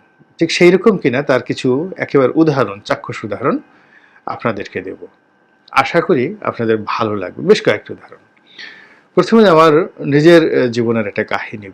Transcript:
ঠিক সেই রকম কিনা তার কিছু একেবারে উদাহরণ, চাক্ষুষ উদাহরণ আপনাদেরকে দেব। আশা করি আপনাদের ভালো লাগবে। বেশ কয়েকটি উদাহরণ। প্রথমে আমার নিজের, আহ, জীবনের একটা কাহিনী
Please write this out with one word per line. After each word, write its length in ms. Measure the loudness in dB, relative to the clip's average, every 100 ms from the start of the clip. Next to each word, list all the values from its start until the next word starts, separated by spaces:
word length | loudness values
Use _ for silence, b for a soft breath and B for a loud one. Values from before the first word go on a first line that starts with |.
| _ _ _ _
ঠিক 120 | -4
সেই 200 | 4 4
রকম 260 | 6 2 2
কিনা 260 | -2 -2
তার 200 | 0 -2
কিছু 480 | -2 -4 -2 -2 -4 -10
একেবারে 360 | -2 2 2
উদাহরণ, 460 | 2 2 2 -2 -6
চাক্ষুষ 440 | -6 -6 -6 -12
উদাহরণ 340 | -10 -6 -4 -4 -8 b b b b b -12
আপনাদেরকে 540 | -6 -6 -6 -10 -12
দেব। 260 | -12 -16 -18 _ _ _ _ _ _
আশা 300 | -2 0 -2
করি 340 | 0 -2 -2 -6
আপনাদের 360 | -8 -6 -2 -2
ভালো 320 | -4 -6 -4 -4
লাগবে। 260 | -8 -8
বেশ 200 | -2 0
কয়েকটি 300 | 0 -4 -8
উদাহরণ। 300 | -20 -20 -20 _ _ B B B B B B B
প্রথমে 340 | -2 2 4 6
আমার 240 | 6 6 4 0 -8
নিজের, 420 | -2 4 6 6
আহ, 240 | 4 0 0
জীবনের 380 | -2 -2 -2 -4
একটা 180 | -6
কাহিনী 440 | -6 -6 -8 -14 -18